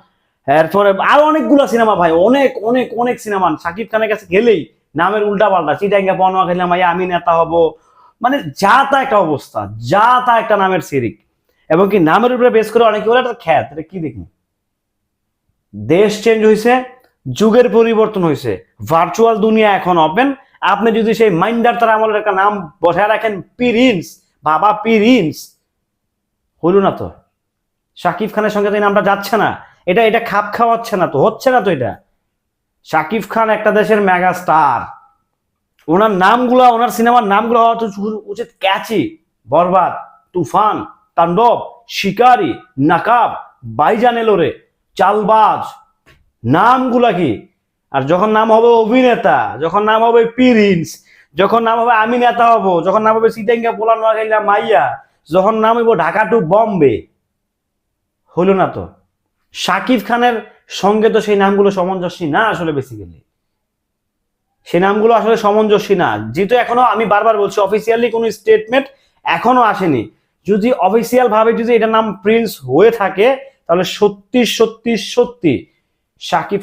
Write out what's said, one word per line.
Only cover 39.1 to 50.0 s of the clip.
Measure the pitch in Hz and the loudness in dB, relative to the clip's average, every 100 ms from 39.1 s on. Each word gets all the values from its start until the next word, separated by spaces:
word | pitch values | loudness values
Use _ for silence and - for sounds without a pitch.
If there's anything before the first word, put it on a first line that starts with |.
| - _ _ 110 | -8 _ _ -2
বরবাদ, | 147 180 185 165 - - _ _ | 0 2 2 0 -4 -14 _ _
তুফান, | 180 160 185 214 156 - - _ - | -8 -2 0 0 -2 -8 -18 _ -2
তাণ্ডব, | 170 175 233 202 - - - | 0 2 2 0 -4 -18 -14
শিকারি, | - 196 202 247 247 160 - - - | -8 -4 2 4 4 2 -6 -10 -2
নাকাব, | 147 170 202 240 202 - - _ | 0 0 2 0 0 -4 -16 _
বাইজান | 117 110 156 214 240 233 | -8 -2 0 2 0 0
এলোরে, | 226 190 139 - _ _ _ - | 0 0 0 -4 _ _ _ -2
চালবাজ, | 190 208 208 220 208 156 - - _ _ _ _ _ _ 113 | 0 0 2 2 2 0 -6 -16 _ _ _ _ _ _ -2
নামগুলা | 156 226 254 254 247 240 | 2 2 2 0 0 0
কি? | 180 156 98 - _ _ _ _ | 0 -2 -4 -10 _ _ _ _
আর | 135 | -4
যখন | 135 180 214 | -2 0 0
নাম | 220 220 | 0 2
হবে | 220 233 | 4 4
অভিনেতা, | 233 214 254 254 226 185 139 107 120 | 4 2 2 2 2 2 0 -2 -4
যখন | 160 196 | -4 -2
নাম | 214 220 | 0 2